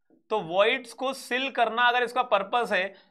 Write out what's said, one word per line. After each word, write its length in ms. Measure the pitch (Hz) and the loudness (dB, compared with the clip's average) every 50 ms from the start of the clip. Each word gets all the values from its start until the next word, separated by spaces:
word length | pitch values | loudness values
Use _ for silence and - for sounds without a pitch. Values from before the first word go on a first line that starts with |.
| _ _ _ _ _ _ | _ _ _ _ _ _
तो 100 | 214 214 | -4 -2
वॉइड्स 540 | 175 160 175 196 208 233 262 262 254 - - | -2 0 2 4 4 4 2 0 -4 -12 -10
को 200 | - 254 269 262 | -6 -6 -6 -6
सील 380 | - - - 240 254 269 269 | -6 -6 -4 -2 -2 -2 -2
करना 300 | - 254 233 220 214 233 | 0 0 0 0 2 2
अगर 220 | 247 240 240 247 240 | 2 4 4 2 0
इसका 200 | 226 240 254 240 | 0 -2 -4 0
पर्पस 460 | - 208 196 196 196 247 240 233 190 | 2 0 0 0 0 0 -2 0 0
है, 240 | 208 180 185 196 - - - _ | 0 -2 -2 -4 -8 -16 -20 _